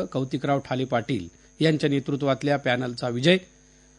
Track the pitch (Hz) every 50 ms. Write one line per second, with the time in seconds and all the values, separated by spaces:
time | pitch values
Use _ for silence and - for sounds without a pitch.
0 | 185 180 - 131 135 131 151 131 - 143 139 139 - - 131 127 135 131 131 120
1 | 110 - 139 101 85 87 - - _ - _ - 151 160 156 139 - 147 143 139
2 | 131 - 143 135 143 139 135 127 139 143 143 135 - 131 123 123 131 123 123 -
3 | 131 123 120 120 131 170 185 185 185 - _ _ _ _ _ _ _ _ _